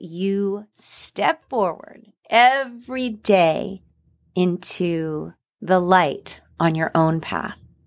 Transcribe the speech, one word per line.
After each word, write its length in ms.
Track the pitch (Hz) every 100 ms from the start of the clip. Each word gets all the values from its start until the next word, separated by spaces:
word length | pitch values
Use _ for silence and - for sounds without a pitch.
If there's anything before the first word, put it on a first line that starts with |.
you 680 | 165 170 196 196 196 202 214
step 760 | - - - - - 277 320 -
forward 580 | 233 185 - - - _ _ -
every 800 | 226 247 269 254 240 240 254 247
day 760 | 214 - 190 165 156 - 190 _ _ _ _ _
into 1000 | 180 180 175 - - 175 165 160 151 160 - _ -
the 200 | 165 185
light 600 | 175 185 151 131 - - _ -
on 140 | 165
your 160 | 160 165
own 260 | 165 160 160
path, 360 | - 85 - - - _